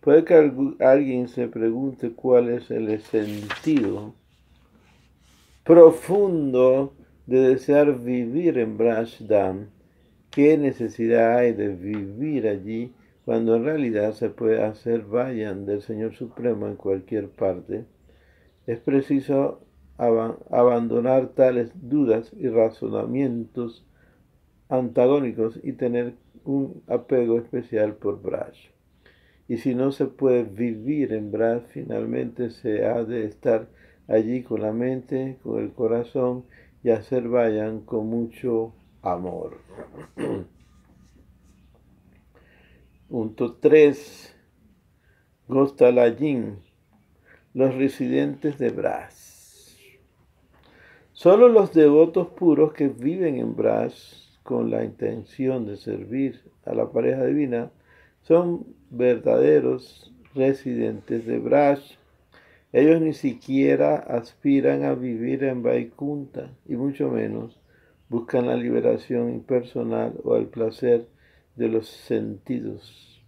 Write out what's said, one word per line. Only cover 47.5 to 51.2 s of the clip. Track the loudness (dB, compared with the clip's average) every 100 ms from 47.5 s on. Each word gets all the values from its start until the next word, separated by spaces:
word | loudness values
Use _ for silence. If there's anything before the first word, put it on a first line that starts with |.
los | 0 0 2
residentes | -2 -2 -2 -2 -2 -4 -8 -4
de | -4
Braj. | -2 -6 -6 -12 _ -20 -20 -20 -20 -20 _ _ _ _ _ _ _ _ _ _ _ -20 -20 _
Solo | 0